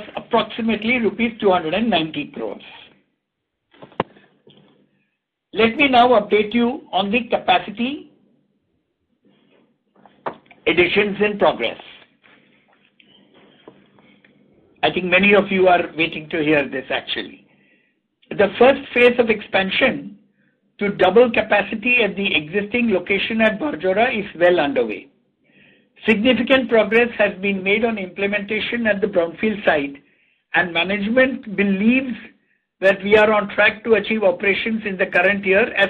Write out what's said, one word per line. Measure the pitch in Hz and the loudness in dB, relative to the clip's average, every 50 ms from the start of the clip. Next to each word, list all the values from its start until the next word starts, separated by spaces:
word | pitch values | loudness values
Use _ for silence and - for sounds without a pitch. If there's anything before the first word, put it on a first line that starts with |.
| - - - | -2 -10 -14
approximately | - - - 233 220 214 - - 240 220 226 214 202 214 226 254 247 | -14 -6 -2 0 0 0 -2 -6 -6 -4 -2 -2 -2 -2 -2 -2 0
rupees | 220 185 - - 233 233 233 - | 0 -2 -2 -2 -4 -4 -2 -2
two | 214 190 | 0 2
hundred | 180 175 156 156 175 | 2 2 0 -2 -2
and | 208 240 226 | -2 0 0
ninety | 185 160 160 156 - 147 - - - | 0 0 0 -2 -6 -8 -10 -10 -10
crores. | 117 110 101 - - - - - - - - _ _ _ _ _ _ _ _ _ _ _ _ _ _ _ _ _ _ - - _ - - - _ _ _ _ _ _ _ _ _ _ _ _ _ _ _ _ _ _ _ _ _ _ _ _ _ _ _ _ - | -10 -10 -10 -10 -12 -16 -20 -20 -20 -20 -20 _ _ _ _ _ _ _ _ _ _ _ _ _ _ _ _ _ _ -20 -8 _ -6 -6 -6 _ _ _ _ _ _ _ _ _ _ _ _ _ _ _ _ _ _ _ _ _ _ _ _ _ _ _ _ 0
Let | 196 226 226 220 | 0 0 2 2
me | - 285 269 | 2 2 4
now | 254 233 247 254 240 208 | 6 6 6 6 4 2
update | - - 208 208 208 208 233 | 2 2 0 0 0 0 0
you | 240 233 240 277 339 - - | 0 0 0 -2 -6 -8 -6
on | - 185 202 202 | -4 -4 -2 -2
the | 220 247 233 - | -2 -4 -2 -2
capacity | 208 - - 185 180 180 - - 196 220 233 269 294 370 - - _ _ _ _ _ _ _ _ _ _ _ _ _ _ _ _ _ _ _ _ _ _ _ _ _ _ _ _ _ _ _ _ _ _ _ _ _ _ - _ _ _ - - - - _ - - _ - | -4 -2 0 0 0 0 0 -4 -8 -6 -6 -6 -6 -10 -14 -18 _ _ _ _ _ _ _ _ _ _ _ _ _ _ _ _ _ _ _ _ _ _ _ _ _ _ _ _ _ _ _ _ _ _ _ _ _ _ -20 _ _ _ -14 -14 -14 -14 _ -20 -20 _ -4
additions | 160 165 175 175 170 - 202 214 202 - 202 | 0 2 2 2 2 0 0 -2 -2 -2 -2
in | 208 208 208 | -2 -2 0
progress. | 202 175 151 120 107 117 98 80 - - - - - - _ _ _ _ _ _ _ _ _ _ _ _ _ _ _ _ _ _ _ _ _ _ _ _ _ _ _ _ _ _ _ _ - - _ _ _ _ _ _ _ _ _ _ _ _ _ _ _ _ _ _ _ _ _ 151 | 0 0 0 0 0 -4 -8 -8 -10 -18 -20 -20 -20 -20 _ _ _ _ _ _ _ _ _ _ _ _ _ _ _ _ _ _ _ _ _ _ _ _ _ _ _ _ _ _ _ _ -20 -20 _ _ _ _ _ _ _ _ _ _ _ _ _ _ _ _ _ _ _ _ _ -2
I | 156 | -2
think | 151 180 185 | 0 -2 -2
many | 175 175 185 196 202 208 | 0 2 4 4 6 4
of | 196 196 - | 4 4 2
you | 190 185 185 | 2 2 4
are | 185 175 175 165 156 151 | 4 4 4 2 -2 -4
waiting | 151 165 160 - 160 156 151 | -4 -4 -4 -6 -8 -12 -8
to | 180 160 147 | -6 -2 0
hear | 151 156 143 135 120 | 2 2 2 0 -2
this, | 135 131 131 - | -6 -10 -8 -6
actually. | 135 120 - - - 120 92 90 92 - _ _ _ _ _ _ _ _ _ _ _ _ _ _ _ _ _ - | -8 -8 -8 -8 -8 -10 -10 -10 -14 -20 _ _ _ _ _ _ _ _ _ _ _ _ _ _ _ _ _ -6
The | - 175 196 196 - - | 0 0 0 2 4 4
first | 240 269 269 269 - - - | 6 6 4 2 -2 -4 2
phase | 240 247 247 240 | 4 4 4 4
of | 247 226 220 | 4 0 0
expansion | 208 202 - - - 190 190 190 - - 269 240 - - - - - - _ _ _ _ _ _ _ _ _ _ _ - | -2 -4 -4 -4 -2 -2 -2 -2 0 0 0 0 0 -4 -8 -14 -18 -20 _ _ _ _ _ _ _ _ _ _ _ -6
to | 202 202 | -6 -4
double | 202 - 180 - 185 233 254 233 | 0 2 2 4 6 6 4 4
capacity | - 233 196 - 214 202 196 - 233 220 - 247 247 240 214 | 2 -2 0 0 0 0 0 -2 -6 -6 -2 0 0 0 0
at | 190 175 | -2 -2
the | 196 202 - - | -4 -4 -2 -2
existing | 156 151 151 180 208 202 208 - 240 240 220 | -4 -4 -4 -4 -6 -4 -4 -2 -2 0 0
location | 190 175 - - 196 190 - - 226 220 | 0 -2 -2 -2 -4 -4 -4 -4 -2 0
at | 226 214 196 208 | 0 0 0 -2
Barjora | 311 294 - 156 185 185 185 214 240 262 240 208 | -4 -6 -6 -4 -2 -2 0 0 0 0 -2 -4
is | 202 - - 160 | -8 -8 -2 2
well | 175 175 180 165 | 2 4 4 4
underway. | 147 143 127 127 117 107 98 92 - - _ _ _ _ _ _ _ _ _ _ _ _ _ _ _ _ _ _ - | 0 0 0 -2 -2 -2 -6 -10 -14 -18 _ _ _ _ _ _ _ _ _ _ _ _ _ _ _ _ _ _ -2
Significant | 214 226 196 220 254 240 - 247 - 269 262 240 220 | 0 0 2 2 2 2 0 2 2 2 2 2 2
progress | 233 220 202 196 226 233 240 233 - | 2 2 2 2 2 2 0 0 0
has | - 208 196 196 185 | 0 -2 -2 -2 -4
been | 196 202 196 185 185 | -4 -4 -4 -2 -2
made | 196 208 220 233 | -2 0 0 0
on | 226 220 | -2 -4
implementation | 202 185 180 - 196 196 202 208 202 202 202 220 208 - - 240 240 226 | -6 -8 -10 -8 -6 -4 -4 -4 -6 -6 -6 -6 -6 -6 -6 -6 -2 -2
at | 214 196 196 | -2 -2 0
the | 214 | -2
brownfield | 196 196 175 165 170 156 - 214 220 202 202 - | -2 0 0 -2 -2 -2 -4 -4 -4 -2 -2 -2
site, | 185 160 147 139 143 139 - _ _ _ _ _ _ _ _ _ _ - | 0 0 0 -2 -6 -10 -14 _ _ _ _ _ _ _ _ _ _ -2
and | 165 180 175 165 | -2 -2 -2 -2
management | 170 170 185 202 202 202 220 240 254 262 269 240 - - 214 185 | -4 -2 -2 -4 -4 -4 0 2 2 2 2 0 -6 -10 -6 -4
believes | 196 202 202 190 190 214 226 254 269 269 254 220 - - - _ _ _ _ _ _ _ _ _ - | -2 0 0 0 2 2 2 2 2 0 -4 -8 -10 -14 -18 _ _ _ _ _ _ _ _ _ 0
that | 185 196 196 185 190 | 2 2 2 2 2
we | 202 214 | 4 4
are | 214 214 220 | 6 6 4
on | 214 208 202 202 - | 2 2 0 -2 0
track | - 208 220 208 208 - | 2 2 2 0 -2 0
to | 233 220 | 0 2
achieve | 202 202 - 226 214 202 | 2 2 0 -2 0 2
operations | 185 175 - 202 196 190 - - 226 220 214 - | 0 0 0 0 -2 -2 -2 -2 -4 -4 -4 -4
in | 202 190 | -6 -4
the | 180 190 | -4 -2
current | 190 - 180 180 196 202 196 196 | 0 2 2 2 2 0 0 0
year | 185 190 202 240 - - | 0 2 2 2 0 0
as | 196 196 190 | 0 0 0